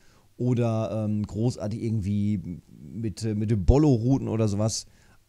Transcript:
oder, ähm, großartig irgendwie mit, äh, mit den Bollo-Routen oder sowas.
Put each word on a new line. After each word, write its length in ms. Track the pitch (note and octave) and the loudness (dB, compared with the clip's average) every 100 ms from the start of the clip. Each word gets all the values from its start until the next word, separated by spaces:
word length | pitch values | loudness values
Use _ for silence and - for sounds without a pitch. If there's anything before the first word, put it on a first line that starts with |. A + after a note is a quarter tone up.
| _ _ _ - | _ _ _ -4
oder, 680 | B2 A#2+ A#2 A2 A2 A2 | 0 0 0 0 -2 -4
ähm, 180 | G#2+ G#2+ | -2 -2
großartig 580 | G2+ G#2 A#2+ B2+ G#2+ A2+ | -4 -2 -2 -2 -6 -4
irgendwie 800 | A2+ A2 F#2+ G#2 G#2 G#2 F2 E2+ - | -4 -2 -2 0 0 -2 -4 -12 -14
mit, 580 | A1+ C#2 F2 A2 - | -20 -14 -8 -8 -6
äh, 100 | A2+ G#2+ | -4 -2
mit 160 | G#2+ | 0
den 120 | A2 | 2
Bollo-Routen 640 | E2 C3+ D3+ A#2+ A#2+ C3+ A2+ | 4 6 6 4 4 2 0
oder 220 | A2 A2 | 0 0
sowas. 380 | G2+ A2 - - _ _ _ | 0 -2 -2 -10 _ _ _